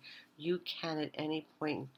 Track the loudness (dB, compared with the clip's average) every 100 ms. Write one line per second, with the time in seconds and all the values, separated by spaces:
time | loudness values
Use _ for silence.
0 | -12 -16 -18 -6 0 0 0 -4 0 0
1 | 0 0 0 0 -2 -2 2 2 -2